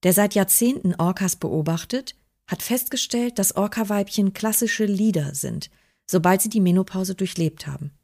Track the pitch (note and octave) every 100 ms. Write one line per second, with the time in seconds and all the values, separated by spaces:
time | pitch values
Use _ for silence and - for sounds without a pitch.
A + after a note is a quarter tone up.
0 | F3+ F#3 G#3 G#3 F#3+ - A#3+ C#4 F#3 F3+
1 | E3+ F#3 F#3+ - E3+ D#3 D#3 E3 - B3+
2 | C4+ - _ _ - F3 - B3+ - F3+
3 | - A#3+ D#3+ - F#3+ - G3+ A3+ G#3 G#3
4 | G3 - G3 F#3+ A3 G#3+ A3+ - G#3+ G3
5 | A3 F3 C#3+ C#3 - - - _ _ _
6 | - F3+ E3+ F#3+ A3 A3 F3+ F3+ F#3+ F#3+
7 | F#3+ F#3 F#3 - E3 D#3 - C#3 C#3+ _